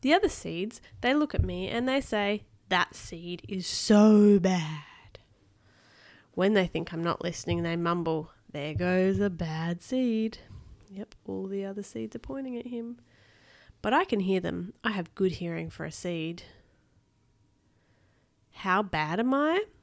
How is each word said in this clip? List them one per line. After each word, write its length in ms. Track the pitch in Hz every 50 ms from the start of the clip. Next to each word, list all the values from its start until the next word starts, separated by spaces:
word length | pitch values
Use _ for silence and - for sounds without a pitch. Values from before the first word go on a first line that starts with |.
The 140 | - 262 311
other 140 | 392 427 370
seeds, 520 | - - - 160 160 170 185 220 - - - - - -
they 120 | - 240 269
look 200 | 302 302 294 -
at 100 | - -
me 240 | 185 180 180 190 202
and 200 | - 233 247 262
they 120 | 262 277
say, 440 | 269 - - 208 202 202 208 208 - _ - _ _ _
"That 260 | 185 180 - - -
seed 480 | - - - - 165 170 175 180 175 - -
is 180 | 196 185 175
so 720 | - - - - - 214 208 208 220 214 208 208 208 202 202
bad." 800 | 175 185 185 175 160 156 156 147 147 - - - - - - - - _ _ _ _ _ _ _ _ _ _ _ _ - - - - - - - _ _ _
When 200 | - 185 202 220
they 120 | 202 185
think 260 | 180 - 175 165 -
I'm 100 | - 165 170
not 180 | 170 - -
listening, 400 | - 175 175 - - - 170 170
they 140 | 170 170 170
mumble, 540 | 170 170 170 170 175 165 165 160 156 156 165 - _ _ -
"There 240 | - 151 143 151 151
goes 440 | - 180 180 185 185 185 190 196 190
a 100 | 202 202
bad 520 | 180 160 175 160 156 160 160 170 175 175
seed." 560 | - - 262 254 254 240 226 220 220 226 - - - - - - - - - - - -
Yep, 240 | 196 190 220 _ - - _
all 200 | - 196 190 190
the 180 | 190 196 196 196
other 180 | 196 196 208
seeds 340 | 202 - - 226 226 220 -
are 40 | 233
pointing 360 | - - 269 269 269 262 247
at 100 | 233 233 247
him. 300 | 247 233 233 233 240 240 - _ _ _ - _ _ _ _ - - - - - - _
But 100 | - 208
I 120 | 233 294 381
can 160 | - 247 202
hear 200 | 190 185 190 185
them. 320 | 180 - - 175 175 190 - _
I 100 | - 226
have 220 | 214 196 175 - _
good 180 | - 190 190
hearing 360 | 170 - 180 170 170 165 165 165
for 140 | - - -
a 80 | 156
seed. 520 | 160 - - 180 175 165 156 165 170 175 - - - - _ _ _ _ _ _ _ _ _ _ _ _ _ _ _ _ _ _ _ _ _ _ _ _ _ _ _ _ _ _ _ _ _ _ _ _ _ _
How 300 | _ - - 190 185 196
bad 380 | 214 190 - 156 151 151 165 190
am 140 | 233 254 262
I? 300 | 277 294 311 330 381 427 427 _ -